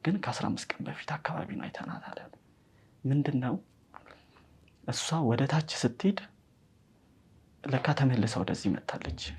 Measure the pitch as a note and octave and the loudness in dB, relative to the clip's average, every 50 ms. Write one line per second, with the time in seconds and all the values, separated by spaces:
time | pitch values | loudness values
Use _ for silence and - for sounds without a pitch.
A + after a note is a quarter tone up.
0 | _ D#3+ F#3 G3+ - - - - - - - - - - - - - - - - | _ 0 0 0 -2 -4 -4 -2 -2 -2 -2 -4 -4 -8 -8 -8 -8 -8 -8 -10
1 | - - D3+ D3+ - - D#3 - - - - - - - - - - - E3+ - | -8 -8 -8 -6 -4 -6 -4 -4 -6 -6 -8 -8 -8 -10 -10 -10 -10 -10 -10 -10
2 | - - - - - - - - _ _ _ _ _ _ _ _ - _ _ _ | -12 -12 -14 -14 -14 -16 -20 -20 _ _ _ _ _ _ _ _ -20 _ _ _
3 | - C3 C3+ D3 C#3+ - C3+ B2+ B2+ B2+ A#2 F#3+ - _ _ _ - _ - - | 0 2 4 4 4 4 2 2 2 0 -2 -2 -6 _ _ _ -20 _ -20 -20
4 | - - - - - _ - - - - - - - - _ _ - - B2+ - | -20 -20 -20 -20 -20 _ -20 -20 -20 -20 -20 -20 -20 -20 _ _ -8 -6 -4 -4
5 | - - D#3+ E3 D#3 A#2 A#2 A#2+ C3+ C3+ D3 D#3+ D#3 - - - - A#2 - - | -2 0 2 2 4 4 4 4 2 4 4 2 2 0 -4 0 0 0 0 4
6 | - F#3+ G#3 - - - - _ _ _ _ _ _ _ _ _ _ _ _ _ | 2 2 2 2 -4 -12 -20 _ _ _ _ _ _ _ _ _ _ _ _ _
7 | _ _ _ _ _ _ - - _ _ _ - - - B2+ C3 - - C#3+ - | _ _ _ _ _ _ -20 -20 _ _ _ -10 -4 0 0 2 2 2 4 6
8 | C#3 C3 B2+ A#2 G#2+ A2 - - F#2 - - - - G2+ E2+ - - - - - | 6 4 6 6 4 2 2 0 0 0 -2 0 2 0 0 0 -2 -6 -8 -6
9 | - D#2+ D#2 - - - - | -6 -6 -6 -6 -8 -10 -10